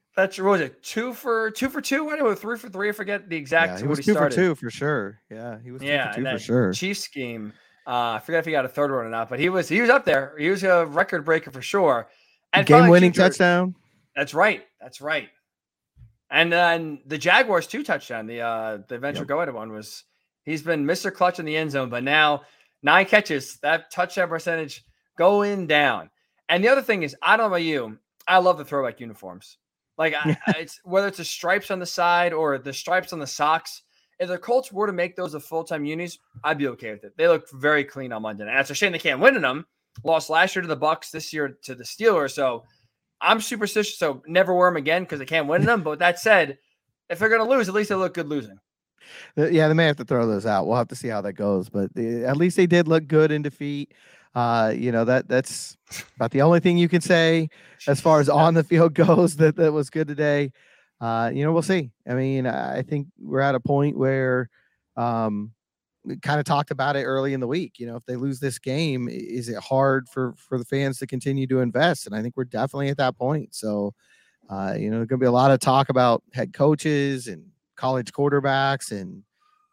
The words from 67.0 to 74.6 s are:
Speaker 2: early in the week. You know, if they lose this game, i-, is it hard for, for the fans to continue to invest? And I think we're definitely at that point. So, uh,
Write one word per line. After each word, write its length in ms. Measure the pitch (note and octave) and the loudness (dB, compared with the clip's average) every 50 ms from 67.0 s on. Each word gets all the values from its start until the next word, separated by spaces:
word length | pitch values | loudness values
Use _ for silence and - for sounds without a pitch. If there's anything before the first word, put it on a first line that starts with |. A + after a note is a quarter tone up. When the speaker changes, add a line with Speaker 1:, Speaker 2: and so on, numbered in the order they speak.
| B2 | -2
Speaker 2:
early 300 | C3+ C3+ C3+ C3+ C#3 C3+ | -2 -2 -2 -2 -2 -2
in 60 | C3 | -4
the 80 | B2+ | -4
week. 300 | A#2 C#3+ F3+ E3+ - _ | -4 -4 -4 -6 -8 _
You 80 | - A#2+ | -14 -12
know, 100 | A#2 A#2 | -12 -12
if 100 | A#2+ - | -12 -10
they 100 | - B2+ | -10 -8
lose 240 | A#2+ C3 C#3 C3+ B2+ | -6 -6 -6 -6 -4
this 180 | C#3+ C3+ A#2+ | -6 -6 -6
game, 500 | - - C3 C3 D3+ E3 D3+ C3 B2+ A#2+ | -6 -8 -6 -4 -2 -2 -2 -2 -4 -4
i-, 40 | A#2+ | -6
is 380 | A#2+ B2 G#2 - A2+ B2 A#2 A#2 | -8 -10 -10 -10 -10 -8 -8 -8
it 100 | A2 G#2+ | -10 -10
hard 500 | - - C3+ C3 C3+ C#3 C3+ C3+ B2+ - | -6 -2 0 2 2 4 2 0 -2 -6
for, 240 | - C3 B2+ A#2+ - | -6 -6 -6 -6 -6
for 220 | _ _ - C3 | _ _ -6 -6
the 80 | B2+ A#2+ | -6 -4
fans 320 | - C#3 C#3 C#3 C3+ B2+ - | -4 -4 -2 -2 -2 -4 -6
to 80 | C3+ | -8
continue 380 | - C3+ B2 - C#3+ C3+ C#3 C3 | -8 -8 -6 -4 -4 -2 -2 -2
to 120 | B2+ C3 B2+ | 0 0 0
invest? 480 | B2+ A#2+ G2+ B2+ D#3+ F3 D3+ - - | 0 0 0 2 2 2 2 0 -6
And 80 | G#2+ G2+ | -8 -6
I 60 | A2 | -6
think 140 | A2 A#2+ - | -6 -6 -6
we're 100 | C3+ B2+ | -6 -8
definitely 440 | B2+ - A2 B2+ C#3 - C#3 C#3 C#3 | -6 -4 -4 -4 -4 -4 -4 -4 -4
at 80 | C#3 | -2
that 200 | C#3+ C3+ B2+ - | 0 -2 -2 -2
point. 360 | - B2 C3 D#3 D3+ - - - | -2 -4 -4 -4 -4 -6 -10 -12
So, 400 | - G#2+ G#2+ G#2 G#2 G2+ G2+ - _ _ _ _ _ _ _ _ _ _ - | -8 -6 -4 -4 -2 -4 -4 -6 _ _ _ _ _ _ _ _ _ _ -12
uh, 260 | G2 G2 | -8 -6